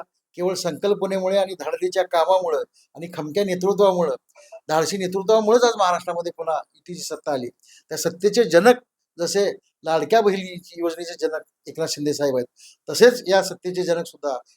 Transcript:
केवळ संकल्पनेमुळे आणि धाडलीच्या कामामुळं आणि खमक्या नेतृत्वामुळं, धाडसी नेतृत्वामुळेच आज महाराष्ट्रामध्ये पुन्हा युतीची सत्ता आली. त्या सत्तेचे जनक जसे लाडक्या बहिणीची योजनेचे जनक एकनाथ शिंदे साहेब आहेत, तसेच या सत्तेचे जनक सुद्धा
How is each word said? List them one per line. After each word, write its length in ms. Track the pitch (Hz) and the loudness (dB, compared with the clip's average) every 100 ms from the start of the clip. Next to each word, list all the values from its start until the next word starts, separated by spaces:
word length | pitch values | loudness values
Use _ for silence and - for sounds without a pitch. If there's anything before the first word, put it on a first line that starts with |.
| 165 _ _ - | -4 _ _ -4
केवळ 180 | 175 | -4
संकल्पनेमुळे 840 | 180 175 147 202 202 190 190 185 196 | -2 -6 -4 -2 0 -2 -2 0 0
आणि 160 | 190 | 0
धाडलीच्या 500 | 190 143 165 180 190 | -4 -8 -4 -2 -2
कामामुळं 600 | 180 170 165 190 180 147 123 _ _ - | 0 2 4 2 2 -2 -4 _ _ -14
आणि 120 | 170 | -12
खमक्या 300 | 175 151 151 | -10 -6 -2
नेतृत्वामुळं, 720 | 202 180 185 196 202 185 165 127 _ _ - - _ | -2 0 0 4 4 4 -2 -4 _ _ -20 -20 _
धाडसी 300 | 156 - 196 | 0 0 -2
नेतृत्वामुळेच 640 | 180 190 190 220 214 240 | -4 -4 2 4 6 4
आज 100 | 240 220 | 4 2
महाराष्ट्रामध्ये 520 | 185 175 175 170 170 - | 0 0 -4 -6 -6 -8
पुन्हा 180 | 160 151 - _ | -4 -4 -6 _
युतीची 260 | - 180 | -16 -14
सत्ता 320 | 180 156 - | -10 -10 -6
आली. 140 | 143 120 - _ _ _ | -6 -6 -14 _ _ _
त्या 80 | 156 | -6
सत्तेचे 460 | 196 185 208 202 | -4 -2 0 2
जनक 320 | 226 165 202 247 _ _ _ - | 4 6 6 4 _ _ _ -8
जसे 320 | 170 190 196 - _ _ | -4 0 -2 -4 _ _
लाडक्या 380 | 156 160 151 226 | -4 -2 2 2
बहिणीची 520 | 208 190 185 175 - 170 | 4 0 -6 -14 -18 -6
योजनेचे 360 | 170 165 170 170 | -6 -4 -10 -6
जनक 220 | 156 156 - _ - | -4 -4 -12 _ -18
एकनाथ 200 | 147 156 | -8 -6
शिंदे 240 | - 147 | -4 -4
साहेब 240 | 131 143 127 | 0 0 0
आहेत, 100 | 123 _ - _ - | -4 _ -20 _ -10
तसेच 340 | 156 233 240 - | 6 6 6 0
या 160 | 190 | 0
सत्तेचे 400 | 185 170 180 180 | 0 -8 -8 -6
जनक 220 | 180 170 170 | -2 -4 -4
सुद्धा 320 | - 147 123 - | -8 -8 -8 -10